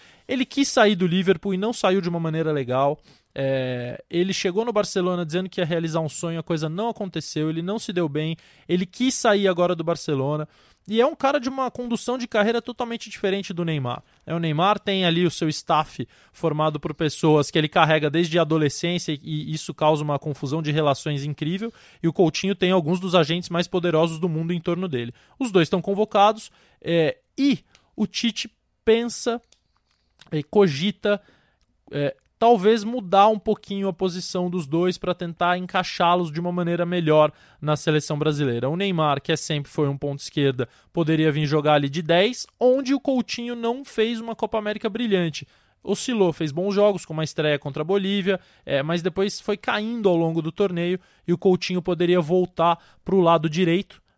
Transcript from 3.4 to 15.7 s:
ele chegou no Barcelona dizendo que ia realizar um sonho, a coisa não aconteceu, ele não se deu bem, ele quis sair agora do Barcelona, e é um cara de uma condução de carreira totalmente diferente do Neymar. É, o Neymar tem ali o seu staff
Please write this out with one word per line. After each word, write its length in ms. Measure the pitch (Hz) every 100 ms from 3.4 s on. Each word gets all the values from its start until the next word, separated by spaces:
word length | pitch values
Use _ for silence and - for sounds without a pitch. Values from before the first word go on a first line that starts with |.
| 135 135 127 123 123 - -
ele 240 | 170 190
chegou 320 | - 185 185
no 80 | 240
Barcelona 540 | 208 - 190 180 175 165
dizendo 220 | 175 185
que 120 | -
ia 40 |
realizar 360 | 160 170 165 165
um 80 | 156
sonho, 320 | - 170 165
a 20 |
coisa 280 | 156 160 156
não 180 | 170 233
aconteceu, 640 | - 190 160 - 156 156
ele 100 | 165
não 180 | 175 220
se 140 | -
deu 160 | 180 160
bem, 260 | 147 156 165 - _ -
ele 200 | 180 185
quis 280 | - 254
sair 320 | - 233 202 190
agora 300 | 175 175 170
do 80 |
Barcelona, 640 | 165 165 - 139 135 151 151 _ _ _ -
e 120 | 220
é 40 | 269
um 80 |
cara 240 | 330 277 294
de 120 | 247
uma 200 | 269 247
condução 460 | - 247 233 - 254
de 100 | -
carreira 360 | 214 208 233
totalmente 480 | 254 240 233 233 214
diferente 420 | - 196 196 196
do 100 | 170
Neymar. 400 | 170 151 123 120 - _ -
É, 80 |
o 40 | 170
Neymar 420 | 165 151 190 208
tem 240 | 208 190
ali 220 | 175 170 175
o 40 |
seu 180 | - 156
staff 580 | - -